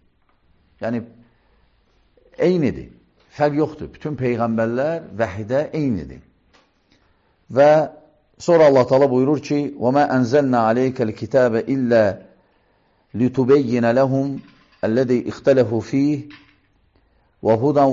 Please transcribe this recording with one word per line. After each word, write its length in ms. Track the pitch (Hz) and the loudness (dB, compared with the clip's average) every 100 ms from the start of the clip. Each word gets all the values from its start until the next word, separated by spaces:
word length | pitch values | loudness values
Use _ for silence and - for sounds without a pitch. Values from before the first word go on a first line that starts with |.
| _ _ _ _ _ _ _ - | _ _ _ _ _ _ _ -10
Yəni, 220 | 110 120 113 - _ _ _ _ _ _ _ _ _ _ _ - | -8 -8 -10 -20 _ _ _ _ _ _ _ _ _ _ _ -2
eynidir, 520 | 170 185 123 69 60 - _ _ _ - | 0 2 0 -4 -12 -20 _ _ _ -2
fərq 200 | 147 143 | -2 0
yoxdur. 320 | 151 - 76 | -4 -6 -16
Bütün 220 | - 151 143 | -12 -10 -6
peyğəmbərlər 920 | 127 113 117 113 113 120 151 165 - 98 | -4 -2 -2 -2 -2 -2 -4 -6 -8 -6
vəhdə 440 | 190 92 104 135 151 | -6 -6 -4 -4 -4
eynidir. 480 | 156 139 95 67 64 _ _ _ _ _ _ _ _ _ _ _ _ - | -4 -4 -4 -8 -18 _ _ _ _ _ _ _ _ _ _ _ _ -6
Və 180 | 120 147 156 143 - _ _ _ - | 2 4 4 0 -8 _ _ _ -8
sonra 280 | - 165 151 | 2 6 6
Allah 200 | 131 123 | 6 4
Taala 220 | 135 139 | 2 2
buyurur 300 | 127 135 151 | 2 0 -2
ki, 360 | - 147 143 - | -2 -4 -4 -4
"Və 120 | - | -2
mə 120 | 143 - 131 | 0 0 0
ənzəlnə 440 | 117 147 135 120 110 | 0 0 0 0 0
aleykəl 420 | 120 131 131 110 | 0 -2 -2 -6
kitəbə 500 | 107 110 135 123 113 - | -6 -2 2 2 0 -2
illə 380 | 135 120 113 104 87 - _ _ _ _ _ _ _ _ | -2 2 2 2 -2 -12 _ _ _ _ _ _ _ _
litubeyyinə 800 | 101 123 131 127 147 117 120 117 | -4 -2 0 2 2 2 0 0
ləhum 460 | 123 135 135 139 135 - _ _ - | 2 0 0 -4 -8 -14 _ _ -8
əlləzi 400 | 107 117 127 120 104 | -2 0 0 -2 -4
ixtələfu 500 | - 139 131 110 113 | -4 2 2 2 -2
fih 460 | - 135 143 143 - - _ _ _ _ _ _ _ _ _ - | -4 -2 0 -2 -8 -20 _ _ _ _ _ _ _ _ _ -6
və 160 | 107 113 | 0 0
hudan 320 | 143 143 135 | 2 2 2